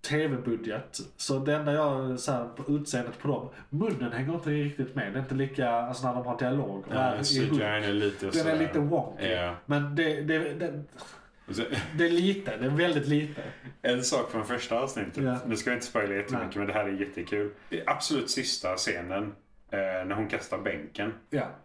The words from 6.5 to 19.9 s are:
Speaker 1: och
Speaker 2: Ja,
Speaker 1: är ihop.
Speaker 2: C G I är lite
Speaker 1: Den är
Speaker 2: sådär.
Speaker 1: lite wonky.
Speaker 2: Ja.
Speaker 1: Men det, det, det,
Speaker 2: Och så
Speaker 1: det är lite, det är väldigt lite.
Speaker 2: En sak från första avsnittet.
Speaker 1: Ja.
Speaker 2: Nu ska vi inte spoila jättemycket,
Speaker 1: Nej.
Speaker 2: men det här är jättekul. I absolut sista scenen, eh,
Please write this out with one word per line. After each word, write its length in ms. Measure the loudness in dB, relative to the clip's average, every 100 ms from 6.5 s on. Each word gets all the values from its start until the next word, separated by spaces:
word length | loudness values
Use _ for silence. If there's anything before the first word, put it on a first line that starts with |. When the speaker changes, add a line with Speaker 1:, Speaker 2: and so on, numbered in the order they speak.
| 0 0 -6 -2
Speaker 1:
och 60 |
Speaker 2:
Ja, 40 | 2
Speaker 1:
är 140 | 2
ihop. 120 | 2 2
Speaker 2:
C 140 | 4 4
G 40 | 4
I 40 |
är 300 | 2 2 2
lite 340 | 4 2 2 0
Speaker 1:
Den 80 |
är 40 | 2
Speaker 2:
sådär. 140 | 4 4
Speaker 1:
lite 200 | 2 2
wonky. 480 | 2 2 0 -4 -2
Speaker 2:
Ja. 280 | 0 -2 -4 0
Speaker 1:
Men 280 | 0 2
det, 260 | 2 2 2
det, 180 | 0 0 0
det, 280 | -2 -4 -4 -10 -16 -18 -18 -20 _ -8
Speaker 2:
Och 60 | -4
så 60 | -2 -2 -4 2
Speaker 1:
det 80 | 4
är 40 |
lite, 460 | 6 4 2 -2 -2
det 100 | 2
är 40 |
väldigt 360 | 4 4 4 4
lite. 360 | 2 2 -6 -10 -12 -16 -4
Speaker 2:
En 220 | 0 2
sak 260 | 2 0 0
från 140 | -2 -2
första 340 | -4 0 0
avsnittet. 440 | 0 -2 -4 0
Speaker 1:
Ja. 120 | 0 0 0
Speaker 2:
Nu 100 | 0
ska 140 | 0
vi 40 | -2
inte 100 | 0
spoila 280 | 0 0
jättemycket, 420 | 0 -2 -2 -2 -2
Speaker 1:
Nej. 20 |
Speaker 2:
men 80 | 0
det 60 |
här 120 | 0
är 80 | 0 0
jättekul. 500 | -4 -4 -2 0 -2 -6 -8
I 100 | -4 0
absolut 440 | 0 2 0 2
sista 380 | 0 0 -2 -2 0
scenen, 560 | 0 -2 -2 -2 -2 -8 _ -20 -6
eh, 80 | -2 0